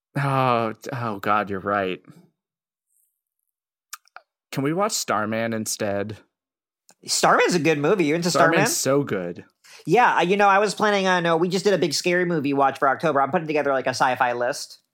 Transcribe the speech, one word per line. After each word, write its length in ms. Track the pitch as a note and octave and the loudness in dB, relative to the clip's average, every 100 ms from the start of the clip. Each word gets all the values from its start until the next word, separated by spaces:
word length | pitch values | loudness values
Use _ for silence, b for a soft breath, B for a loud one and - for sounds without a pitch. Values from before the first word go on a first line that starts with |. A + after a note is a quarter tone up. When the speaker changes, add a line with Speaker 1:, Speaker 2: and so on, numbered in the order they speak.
| _ C#3+ | _ -6
Speaker 1:
Oh, 540 | C#3 C3+ C3 A#2+ A2 A2 | -2 0 2 0 -2 -8
d-, 80 | - | -12
oh 280 | B2 A#2 G2+ | -8 -8 -6
God, 320 | G#2 G#2 G2 | 0 0 0
you're 100 | G2 | -6
right. 400 | G2 G2+ F#2+ F2+ - - _ _ _ _ _ _ _ _ _ _ _ _ _ _ _ _ _ - _ - _ _ _ | -2 -2 -2 -6 -12 -20 _ _ _ _ _ _ _ _ _ _ _ _ _ _ _ _ _ -20 _ -20 _ _ _
Can 120 | - | -6
we 80 | C#3 | -4
watch 200 | E3 G#3 | -2 -2
Starman 600 | - - G#2+ G#2+ A2 A2+ | -4 -4 -2 -2 -4 -4
instead? 640 | A2+ G#2+ - G#2+ G2+ G#2 G#2+ _ _ _ _ _ _ _ _ - | -4 -6 -6 -4 -4 -6 -10 _ _ _ _ _ _ _ _ -6
Speaker 2:
Starman's 480 | - D#3+ G#3+ A#4+ | 0 4 4 4
a 40 | F3 | 2
good 200 | D#3 D3+ | 0 0
movie. 280 | D3 G3+ D3+ | 0 2 2
You 80 | |
into 160 | E3 F3 | 0 0
Starman? 240 | D3 E3 | 2 2
Speaker 1:
Starman's 220 | E3 A3 - | 2 0 0
so 260 | C3 C#3 | 0 0
good. 420 | C#3+ G2+ F2 F2 - _ B B - | 0 -4 -6 -10 -16 _ B B 0
Speaker 2:
Yeah, 300 | G#3+ A3 C3+ | 4 4 4
uh, 40 | |
you 160 | F3 G3+ | 2 4
know, 100 | G3+ | 4
I 120 | G3 | 4
was 140 | G#3 | 2
planning 320 | - G#3 G3+ F#3+ | 0 0 2 2
on, 200 | F#3 E3+ | 2 2
uh, 100 | E3 | 0
we 120 | F3+ | 0
just 160 | F3+ G#3 | 0 0
did 80 | |
a 40 | F#3 | 2
big 140 | E3+ | 0
scary 320 | C#3 F3+ F3 | -2 0 0
movie 300 | F3 E3 C#3+ | 0 -2 0
watch 240 | C#3 C3+ C3+ | 2 2 2
for 100 | C#3+ | 0
October. 320 | C3 E3 C#3 | 0 0 0
I'm 100 | C3+ | 0
putting 160 | F3+ D#3 | -2 -2
together, 260 | D3+ C#3+ | -2 0
like, 120 | C3+ B2+ | 0 -2
a 40 | |
sci-fi 420 | B2 C#3 B2 B2+ | 0 0 2 0
list. 460 | A#2+ B2 D3 - - _ | 0 -2 -4 -10 -18 _